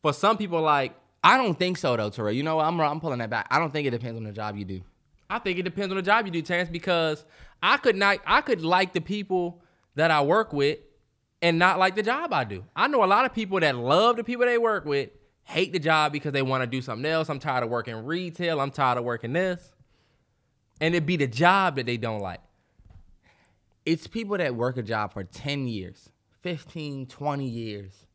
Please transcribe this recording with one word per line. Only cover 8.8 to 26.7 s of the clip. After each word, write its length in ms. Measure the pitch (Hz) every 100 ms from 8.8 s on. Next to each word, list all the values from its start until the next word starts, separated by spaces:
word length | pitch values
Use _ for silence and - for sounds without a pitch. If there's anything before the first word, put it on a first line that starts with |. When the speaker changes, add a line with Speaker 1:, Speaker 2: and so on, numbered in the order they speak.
| 190
Speaker 1:
the 80 | 180
people 600 | 160 208 190 185 175 - _ _ _
that 160 | 139 160
I 100 | 156
work 320 | 143 196 220
with 280 | 147 139 - - _ _ _ _ _
and 180 | 170 165
not 200 | 180 175
like 160 | 190
the 80 | 190
job 300 | 208 262 339
I 120 | 180
do. 200 | 117 98 - -
I 120 | 233
know 160 | 285
a 20 | 190
lot 180 | 202
of 80 | 262
people 280 | 226 208 190
that 140 | 156 123
love 400 | 120 160 226 233
the 80 |
people 200 | 226 240
they 140 | 247 240
work 260 | 233 208
with, 260 | 151 143 131 - _ _
hate 280 | - 156 160
the 60 | 175
job 340 | 151 156 151
because 200 | 147 151
they 100 | 139
wanna 240 | 131 131 123
do 160 | 131
something 220 | 127 113 147
else. 180 | 160 160
"I'm 80 | 143
tired 260 | 151 127
of 60 | 117
working 340 | 120 113 113
retail. 560 | 120 165 180 165 175 156
I'm 100 | 139
tired 280 | 135 131 123
of 60 |
working 280 | 120 117 117
this." 400 | 151 185 175 - _ _ _ _ _ _ _ _ _ _ _
And 140 | 156
it'd 120 | 175 151
be 100 | 180
the 100 | 139
job 500 | 117 170 196 190 135
that 100 | 120
they 100 | 120
don't 240 | 113 110
like. 200 | 98 85 _ _ _ _ - - - _ _ _ _ _ _ _ -
Speaker 2:
It's 200 | 160 -
people 300 | 226 214 196
that 160 | 160
work 220 | 120 123 127
a 60 |
job 300 | 107 110 104
for 120 | -
ten 420 | 95 - 139 143 131
years, 420 | 107 90 - _ _ _ _
fifteen, 640 | 180 165 -